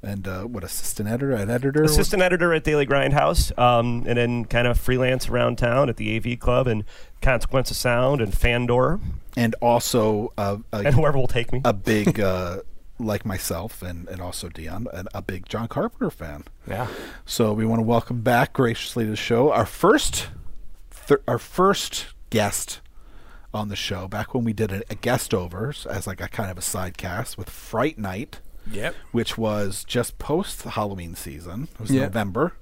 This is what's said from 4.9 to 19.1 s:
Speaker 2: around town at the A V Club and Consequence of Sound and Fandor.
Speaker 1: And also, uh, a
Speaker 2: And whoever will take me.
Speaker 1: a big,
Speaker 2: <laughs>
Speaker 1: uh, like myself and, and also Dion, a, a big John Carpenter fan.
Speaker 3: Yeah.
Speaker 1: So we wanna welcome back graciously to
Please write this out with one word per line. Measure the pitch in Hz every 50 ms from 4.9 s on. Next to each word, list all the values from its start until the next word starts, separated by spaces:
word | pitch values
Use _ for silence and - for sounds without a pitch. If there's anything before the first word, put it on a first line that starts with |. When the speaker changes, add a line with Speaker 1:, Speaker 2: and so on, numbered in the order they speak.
| 127 127 131 127 131 127 - -
Speaker 2:
around | 120 120 120 120 120 -
town | 127 120 117 131 143 135
at | 113 -
the | 107 107 110
A | 113
V | 104 120 120
Club | 123 - - 123 127 131
and | 127 113 107 101 - - - - - - -
Consequence | - 131 127 117 - - - 135 127 -
of | -
Sound | - - 127 120 120 127 131 143 139 113
and | 101 95
Fandor. | - - 120 120 120 123 120 120 123 127 135 165 214 - - - - - - -
Speaker 1:
And | - 117 113 113 -
also, | - 120 120 120 - - - 123 107 110 107 104 110 123 - -
uh, | 104 101 101 104 117 - -
a | 107
Speaker 2:
And | 101 147 135
whoever | 123 156 143 - 135
will | 127 113
take | - 123 117 - -
me. | 127 135
Speaker 1:
a | 120 107
big, | 101 - - 110 107 104 185 151 117
Speaker 2:
<laughs> |
Speaker 1:
uh, | 101 95 92 90 92 87 90 95 - - - - - - - -
like | 120 107 104 98 -
myself | 110 95 92 - - 95 82 87 110 - - -
and, | 90 87 85 87 90
and | 92 90 90
also | 90 - - - 87
Dion, | - - 80 78 87 98 110 -
a, | - 85 92 104 -
a | 101 98
big | - 95 87 - -
John | - 107 113 113
Carpenter | - 139 175 233 - - 262 175
fan. | - - 87 80 73 73 71 - - - -
Speaker 3:
Yeah. | - 92 101 123 110 - - - - - - -
Speaker 1:
So | - - - 117 107 104
we | 107 110
wanna | 110 113 113 113
welcome | 110 117 117 - - 123 120 110
back | 123 120 120 135 - -
graciously | - 131 117 113 - - - - 123 113
to | 107